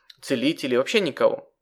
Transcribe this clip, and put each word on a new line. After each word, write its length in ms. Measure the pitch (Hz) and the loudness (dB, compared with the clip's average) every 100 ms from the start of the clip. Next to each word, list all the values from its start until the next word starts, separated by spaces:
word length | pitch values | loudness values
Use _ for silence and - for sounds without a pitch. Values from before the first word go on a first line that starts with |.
| - _ | -20 _
целителей, 560 | - 127 135 165 135 123 | -6 -2 0 -2 0 0
вообще 220 | 131 220 | 2 0
никого. 520 | 170 - - - - _ | 0 2 2 2 -8 _